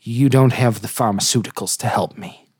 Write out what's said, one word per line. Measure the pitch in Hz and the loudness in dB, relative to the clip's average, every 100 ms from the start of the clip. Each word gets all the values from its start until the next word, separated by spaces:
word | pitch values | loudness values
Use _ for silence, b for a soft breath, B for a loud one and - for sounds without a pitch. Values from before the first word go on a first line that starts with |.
You | - 117 139 | -6 2 4
don't | 131 131 | 6 4
have | 120 123 101 | 4 0 0
the | 101 | -8
pharmaceuticals | - 120 98 - 123 104 - 98 - | -2 -2 0 0 -2 -2 -8 -8 -4
to | 117 | -2
help | - 92 - | -2 -4 -8
me. | 196 - _ | -16 -18 _